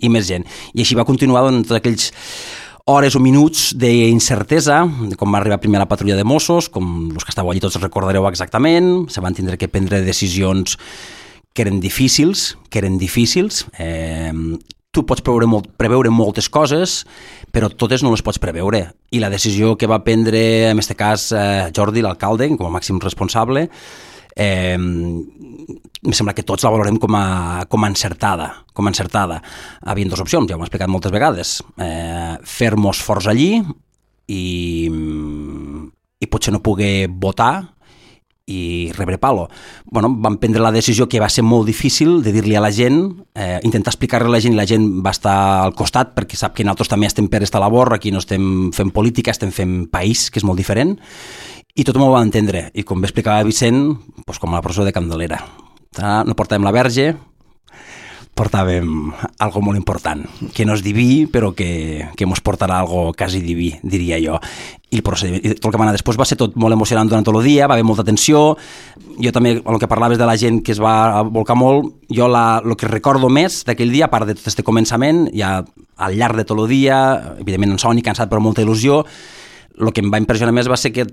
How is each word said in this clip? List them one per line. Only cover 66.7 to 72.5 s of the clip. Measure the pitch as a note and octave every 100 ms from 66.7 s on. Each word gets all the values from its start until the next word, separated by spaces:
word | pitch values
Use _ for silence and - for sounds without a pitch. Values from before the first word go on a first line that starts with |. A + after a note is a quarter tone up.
emocionant | A2 G#2+ A2+ A2
durant | A2 A2
tot | A2
el |
dia, | B2+ D3 C#3
va | A#2+
haver |
molta | A2 A2 G2+
tensió. | G#2+ - D3+ D3+ D#3 - - - - - -
Jo | A#2+ A#2+
també, | A#2+ A#2
el | A2 A2+
que | A2
parlaves | A2+ A#2 A#2
de | A#2
la | A2+
gent | A#2 A2+
que | -
es | G#2
va | A2 A2 A2+ G#2 G#2+
volcar | A2 G#2+ A#2+
molt, | B2+ C#3 A#2 - -
jo | A2+ B2
la, | A#2+ A2+